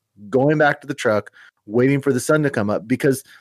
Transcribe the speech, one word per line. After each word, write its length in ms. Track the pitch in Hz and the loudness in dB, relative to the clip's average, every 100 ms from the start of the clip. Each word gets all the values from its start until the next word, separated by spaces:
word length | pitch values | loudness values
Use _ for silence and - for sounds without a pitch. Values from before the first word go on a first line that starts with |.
| _ _ 104 | _ _ -4
going 260 | 127 143 156 | 0 2 2
back 220 | 147 143 | 2 0
to 60 | 135 | -6
the 80 | |
truck, 360 | 143 120 107 - - - _ - | -6 -2 0 -2 -12 -20 _ -4
waiting 340 | 113 131 139 | 0 2 2
for 100 | 139 | 0
the 60 | 123 | -2
sun 220 | - 156 | 0 0
to 60 | 143 | 0
come 200 | 131 101 | -2 -2
up, 180 | 98 110 | -2 -2
because 340 | 127 147 131 - - | -2 0 -2 -6 -20